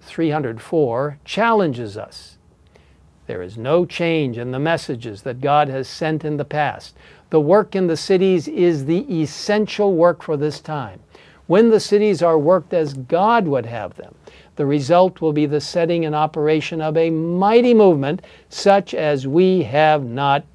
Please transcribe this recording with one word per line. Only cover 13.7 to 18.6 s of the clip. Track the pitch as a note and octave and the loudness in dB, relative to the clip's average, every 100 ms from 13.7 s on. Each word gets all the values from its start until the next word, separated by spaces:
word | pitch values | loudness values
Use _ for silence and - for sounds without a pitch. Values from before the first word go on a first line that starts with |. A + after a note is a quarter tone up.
| A#2 F#2+ - | -8 -10 -12
them, | - - - - - - | -20 -20 -20 -20 -14 -4
the | C#3 | -2
result | D3 C3 F3 F#3 - | 0 2 4 4 2
will | D#3+ | -2
be | D3+ D3 | 0 0
the | D3+ | -2
setting | D3 F3+ E3+ E3+ | -4 -2 -2 0
in | D#3 | -2
operation | D3+ D#3 D#3 D3+ D#3 D3+ E3 | -2 -2 -2 0 0 -2 -6
of | D#3 D#3+ | -2 0
a | E3 | 0
mighty | D#3+ E3 F3 G3+ A#3 B3 | -2 -2 0 4 4 6
movement | A3 G3 D3 C#3 F3+ - - _ | 6 6 4 0 -6 -10 -20 _
such | - | -2